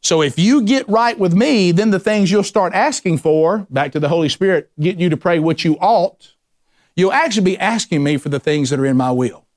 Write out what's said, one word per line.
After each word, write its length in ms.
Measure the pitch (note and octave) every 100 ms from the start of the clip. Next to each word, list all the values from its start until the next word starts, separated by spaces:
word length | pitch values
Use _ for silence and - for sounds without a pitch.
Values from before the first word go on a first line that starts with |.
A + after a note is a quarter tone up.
So 200 | - E3
if 180 | D3 B2+
you 220 | F#3+ C#4+
get 260 | G#3 C4+ -
right 320 | G#3+ A#3+ A3
with 140 | F#3
me, 400 | E3+ C#4 B3 F3+
then 180 | F3 A3
the 80 | F#3+
things 320 | G#3+ G#3+ F#3+
you'll 120 | G3+
start 320 | G3 G#3+ F#3
asking 420 | F3+ C4+ - F#3 D#3
for, 500 | D#3+ D#3 D#3+ G#3+ G3
back 220 | C3 C#3
to 80 | D3+
the 100 | D3
Holy 180 | E3+ D#3
Spirit, 420 | - F#3+ F3 - -
get 200 | D3+ F3
you 100 | F3
to 80 | D#3
pray 220 | F#3 E3+
what 260 | D#3+ D#3+
you 140 | E3+ D3+
ought, 540 | F#3+ A3 F#3 _ _ _ _ _ _ _ _
you'll 160 | - F#3+
actually 340 | F#3+ A3 G#3+
be 140 | F#3 F#3
asking 460 | F#3+ A3+ - D#3
me 140 | C#3+ C#3+
for 100 | D3
the 100 | C#3+
things 300 | D#3 D3+ C3+
that 100 | C#3
are 60 |
in 140 | C3+ C3
my 120 | B2+
will. 360 | B2+ B2 - _